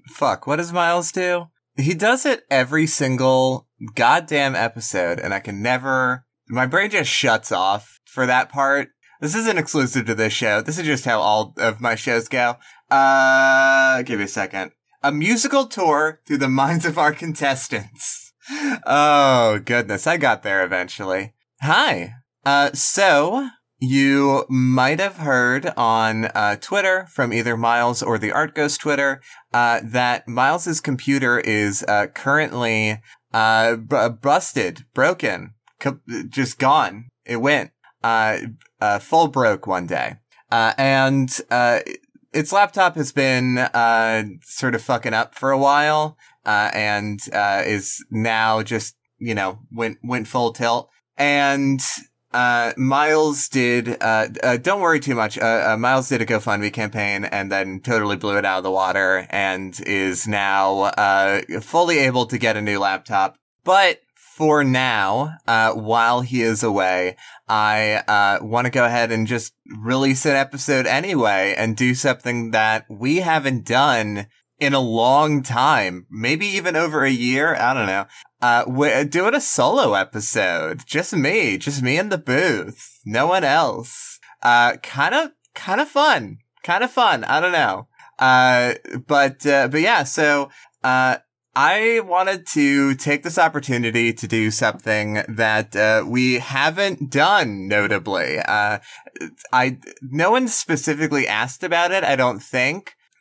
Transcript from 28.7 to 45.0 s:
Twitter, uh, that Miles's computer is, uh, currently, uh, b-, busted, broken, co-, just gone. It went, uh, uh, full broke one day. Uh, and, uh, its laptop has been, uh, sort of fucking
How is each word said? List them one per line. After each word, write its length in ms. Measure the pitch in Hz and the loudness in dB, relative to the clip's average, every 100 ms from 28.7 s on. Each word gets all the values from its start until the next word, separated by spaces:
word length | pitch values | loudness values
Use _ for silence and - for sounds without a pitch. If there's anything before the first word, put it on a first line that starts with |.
| - | -4
Twitter, 420 | 151 143 139 135 - - _ | -2 0 0 -4 -10 -20 _
uh, 280 | 123 120 117 | 0 2 0
that 460 | 110 123 123 123 - | -2 -2 0 -2 -4
Miles's 500 | 120 135 170 170 156 | 0 0 0 -4 -6
computer 600 | - 131 - 139 127 120 | -4 -4 -2 0 2 0
is, 440 | - 107 104 98 - | 0 0 0 -2 0
uh, 200 | 104 101 | 0 0
currently, 920 | - 135 147 156 123 117 110 107 107 - - _ | -4 -2 0 -2 -2 -2 0 -2 -4 -10 -20 _
uh, 420 | 113 110 113 113 117 | 0 2 4 2 0
b-, 320 | 110 135 117 110 | -2 0 0 -2
busted, 640 | 139 165 - 135 92 85 - | 0 0 0 -4 -4 -6 -10
broken, 600 | - 147 180 120 90 92 - _ - | 0 0 0 -4 -6 -10 -20 _ -8
co-, 200 | 139 131 - 113 113 | -8 -8 -10 -10 -8
just 280 | 139 127 - | -4 -4 0
gone. 520 | 135 151 101 104 123 _ - | 2 2 0 -6 -20 _ -8
It 120 | 117 | -4
went, 340 | 135 147 - _ _ _ | 0 0 -2 _ _ _
uh, 360 | 117 113 110 98 113 110 _ - | 0 2 0 -2 -6 -16 _ -4
uh, 200 | 107 101 | -2 -2
full 280 | - 165 156 | 0 0 2
broke 400 | 131 117 98 95 | 2 2 2 -2
one 200 | 92 85 | -4 -4
day. 300 | 76 58 57 _ _ - | -4 -6 -8 _ _ -2
Uh, 240 | 117 113 - | 0 2 2
and, 600 | 135 135 135 135 127 - - | 2 2 2 2 -2 -4 -2
uh, 280 | 123 120 113 - - _ _ _ | 2 2 2 -2 -14 _ _ _
its 220 | 156 151 | -6 0
laptop 420 | 196 202 202 180 165 | 2 2 2 0 0
has 160 | 139 | -4
been, 460 | 143 135 127 127 123 | 0 2 2 0 0
uh, 640 | 127 117 117 113 113 110 104 85 | 0 2 2 4 2 0 -4 -10
sort 320 | - - 131 117 | -16 -6 -2 -2
of 60 | |
fucking 300 | - 120 | -2 -4